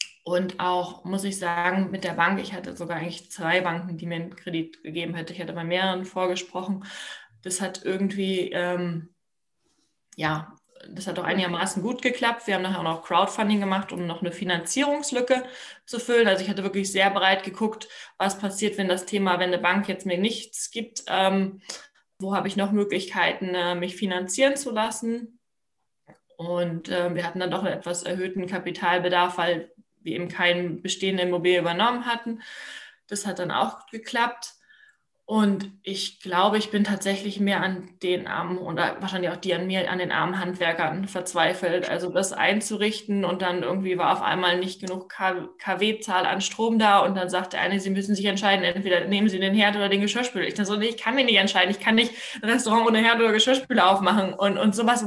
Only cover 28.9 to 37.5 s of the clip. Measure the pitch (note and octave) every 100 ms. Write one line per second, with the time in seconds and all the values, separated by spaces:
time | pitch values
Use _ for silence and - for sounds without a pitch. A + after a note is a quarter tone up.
28.9 | F3+ F3+ F3+ F3+ F3+ E3+ E3+ - _ _
29.9 | _ - - F3+ - F3 F3 F3+ D#3 F#3+
30.9 | - F#3+ F#3+ F3+ F3+ F3 F3+ E3+ F3 A3+
31.9 | B3 A#3+ A#3 A3+ A3+ - - - - -
32.9 | - - G3+ G3+ F3+ F3 B2 A3+ - -
33.9 | A3+ - A#3+ A#3+ - - - _ - -
34.9 | _ _ _ - G#3+ G#3 G3 - - -
35.9 | F#3+ - - F#3+ F3 G3+ G#3+ G#3+ G#3 G#3
36.9 | F#3+ G3 G3 G#3 G3 G3+